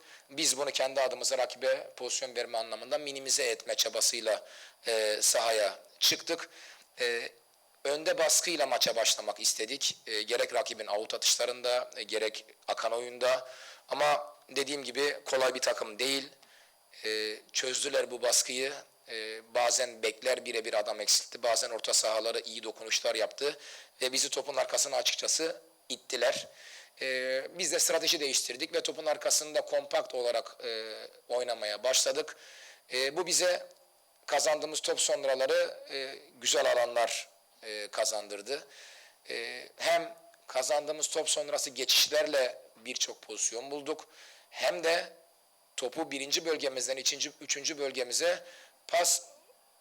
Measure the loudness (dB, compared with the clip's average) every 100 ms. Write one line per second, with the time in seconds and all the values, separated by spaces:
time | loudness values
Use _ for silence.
0 | -20 -20 -12 -2 0 0 -2 0 0 2
1 | 0 0 0 0 0 0 0 0 -4 -8
2 | -4 -4 -4 -4 -4 -4 -4 -8 -4 -4
3 | -4 -6 0 2 2 0 -2 -2 0 2
4 | 0 2 0 0 -2 -18 -20 -8 0 2
5 | 2 2 4 4 4 4 2 0 -12 0
6 | 2 2 -2 -4 -6 -14 -20 -20 -18 -4
7 | -2 -2 -6 -12 _ _ _ _ -2 0
8 | 0 2 4 4 2 2 2 4 4 4
9 | 2 2 -2 0 0 0 -2 -2 -2 -4
10 | -4 -4 2 2 2 0 0 -4 -2 -2
11 | -2 0 2 2 0 0 0 0 0 -8
12 | -4 0 0 -2 -12 -8 -4 -2 0 -2
13 | -4 0 2 2 -2 -14 -16 -18 -6 2
14 | 4 4 0 -14 -6 -4 -2 -4 -4 0
15 | 0 -2 0 2 2 2 0 0 -4 -2
16 | 0 0 -2 -12 -20 -20 -20 _ _ -8
17 | -4 -2 -2 -6 -6 -4 -2 -2 0 0
18 | 0 0 2 2 2 -2 -2 -4 -14 _
19 | -12 -8 -8 -10 -2 2 4 4 0 -2
20 | -2 0 0 0 0 -4 0 0 0 -2
21 | 0 0 -2 -2 2 2 0 -2 0 2
22 | 2 2 0 -2 -6 -8 -8 -8 -4 0
23 | 0 2 0 0 -4 -4 -12 -18 -20 -4
24 | 0 0 0 -2 -2 -2 0 0 0 0
25 | 0 0 0 2 0 -4 -14 _ -10 -10
26 | -4 2 2 2 -4 -14 -20 -20 -20 -6
27 | -2 -2 0 -2 -2 -4 0 2 4 4
28 | 4 2 2 0 -2 -4 -2 0 -2 -2
29 | 0 0 2 2 2 -2 2 0 2 0
30 | 0 0 0 0 -2 -8 -6 -6 -6 -10
31 | -14 -16 -2 0 0 -2 -4 0 2 4
32 | 2 0 -4 -10 -18 -20 -20 -20 -6 0
33 | 0 0 0 2 2 0 -4 -20 _ _
34 | _ _ 0 2 4 2 0 -2 0 2
35 | 2 2 2 2 4 4 2 -4 -10 -8
36 | -8 -10 -16 -6 0 4 4 4 4 4
37 | 2 0 -8 -18 _ _ -10 -8 -4 0
38 | 0 0 -4 -8 -6 -6 -8 -20 -20 -20
39 | -20 _ -8 -6 -6 -8 -12 -2 2 2
40 | 2 -8 -20 -20 -4 -2 2 2 0 -2
41 | 0 0 0 0 0 -2 -2 -2 2 2
42 | 4 4 4 4 2 -2 -16 -14 -10 -4
43 | -4 -6 -12 -4 -2 -2 -6 -4 -4 -4
44 | -8 -20 -20 -20 -14 0 0 2 2 2
45 | -2 -12 -20 _ _ _ _ -6 -4 -2
46 | -4 -4 -2 0 0 0 0 -2 -2 0
47 | -2 -2 -4 -6 -6 -4 -4 -2 -2 -2
48 | -2 2 2 0 -6 -20 -20 _ 0 2
49 | 4 2 -2 -18 -20 _ _ _